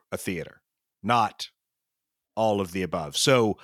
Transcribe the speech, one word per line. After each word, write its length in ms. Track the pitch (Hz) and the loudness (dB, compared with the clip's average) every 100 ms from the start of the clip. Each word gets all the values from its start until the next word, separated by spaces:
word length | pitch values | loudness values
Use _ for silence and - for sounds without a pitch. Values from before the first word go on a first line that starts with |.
| _ | _
a 60 | 92 | -8
theater, 440 | - 87 73 - _ _ _ _ | -6 -8 -10 -16 _ _ _ _
not 460 | 101 120 104 - - _ _ _ _ _ _ _ _ - | 0 2 2 -4 -14 _ _ _ _ _ _ _ _ -2
all 240 | 110 104 | 0 2
of 120 | 92 | -2
the 100 | 92 | -4
above. 360 | 90 85 76 - | -4 -4 -4 0
So 420 | - 127 110 - | 4 4 4 -2